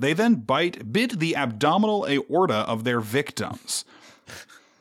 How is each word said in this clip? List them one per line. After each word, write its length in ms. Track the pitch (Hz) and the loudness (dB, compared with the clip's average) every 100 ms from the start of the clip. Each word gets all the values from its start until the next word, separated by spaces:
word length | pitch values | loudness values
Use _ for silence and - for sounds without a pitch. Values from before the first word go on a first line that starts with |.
They 100 | 135 | -2
then 220 | 165 233 | 2 4
bite, 580 | 180 110 135 175 - 107 | 2 2 0 0 -4 -4
bit 260 | 175 247 208 | 0 0 0
the 160 | 165 | -2
abdominal 680 | 156 131 107 147 185 214 208 - | 0 -2 0 2 4 2 0 0
aorta 500 | 139 - 156 185 107 | -2 0 2 2 2
of 280 | - 113 | 0 -2
their 160 | 117 120 | 0 -2
victims. 840 | 107 127 143 - 104 - - - - - - - - - - - _ _ | 0 -2 -2 -6 -8 -8 -8 -8 -8 -18 -20 -20 -20 -20 -20 -20 _ _